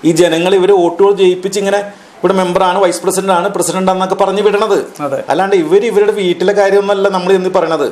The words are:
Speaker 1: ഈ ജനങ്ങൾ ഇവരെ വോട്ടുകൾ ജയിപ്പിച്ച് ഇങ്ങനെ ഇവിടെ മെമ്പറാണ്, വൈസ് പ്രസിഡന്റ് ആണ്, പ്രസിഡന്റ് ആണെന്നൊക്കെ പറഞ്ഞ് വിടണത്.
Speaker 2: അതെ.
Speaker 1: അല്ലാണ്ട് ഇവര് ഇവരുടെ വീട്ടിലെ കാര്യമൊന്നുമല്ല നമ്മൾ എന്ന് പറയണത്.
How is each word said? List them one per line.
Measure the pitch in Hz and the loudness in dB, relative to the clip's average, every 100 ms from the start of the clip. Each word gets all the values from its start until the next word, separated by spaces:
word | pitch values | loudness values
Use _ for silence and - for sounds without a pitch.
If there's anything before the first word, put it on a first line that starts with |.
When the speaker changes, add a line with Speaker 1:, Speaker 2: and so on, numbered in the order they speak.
Speaker 1:
ഈ | 160 | 0
ജനങ്ങൾ | 165 175 160 175 | 2 2 2 0
ഇവരെ | 196 185 | 2 2
വോട്ടുകൾ | 196 170 170 196 | 2 2 2 2
ജയിപ്പിച്ച് | 202 185 180 196 202 | 4 2 0 -4 -4
ഇങ്ങനെ | 196 202 | -2 -2
ഇവിടെ | 202 - - - 185 | -4 -14 -20 -6 -2
മെമ്പറാണ്, | 190 180 180 185 185 | 0 0 0 0 2
വൈസ് | 185 170 | 0 0
പ്രസിഡന്റ് | 185 185 185 | -4 -2 0
ആണ്, | 180 190 | 0 0
പ്രസിഡന്റ് | 196 170 175 185 | -4 -4 -2 0
ആണെന്നൊക്കെ | 185 185 | 0 -2
പറഞ്ഞ് | 190 196 190 | 0 0 2
വിടണത്. | 208 202 214 185 - - | 0 0 0 0 -2 -8
Speaker 2:
അതെ. | 147 135 - | -6 -6 -4
Speaker 1:
അല്ലാണ്ട് | 143 196 196 | -2 0 0
ഇവര് | 156 196 233 | 2 2 2
ഇവരുടെ | 202 208 | 0 0
വീട്ടിലെ | 208 185 175 190 | 0 -2 0 0
കാര്യമൊന്നുമല്ല | 202 196 202 202 196 196 | 2 2 2 0 0 0
നമ്മൾ | 190 180 | -2 0
എന്ന് | 190 185 | 0 0
പറയണത്. | 185 165 160 135 | -2 -2 -2 -4